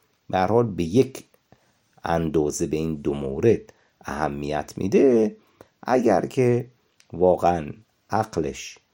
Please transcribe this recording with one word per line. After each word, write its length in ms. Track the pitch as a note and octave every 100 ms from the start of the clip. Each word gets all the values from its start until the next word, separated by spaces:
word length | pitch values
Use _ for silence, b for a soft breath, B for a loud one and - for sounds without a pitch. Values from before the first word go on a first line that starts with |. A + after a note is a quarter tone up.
| _ _ -
به 80 | F#2
هر 100 | F#2
حال 200 | A2+ A#2
به 160 | F2
یک 420 | E2 A2 C3 - - _ _ b b b b b
اندازه 640 | - E2+ D#2+ D#2 D2 C#2+ D#2+
به 100 | D#2
این 180 | D#2+ D2+
دو 180 | C#2+
مورد 600 | C#2+ C#2 C#2 A#2 G2+ - _ _ _
اهمیت 720 | - C#2+ D2+ C#2+ C#2+ D2 - -
می‌ده، 600 | G2 F#3+ C#3 A#2 G#2+ - b b b b
اگر 420 | - C3 A#3 B2+ C#3
که 440 | - B2 A#2+ A#2+ _ _ _ _
واقعاً 580 | E2 F2+ E2+ F2 E2+ D2 - _ _ -
عقلش 680 | G#2+ A2 F2 D2 C2+ - - _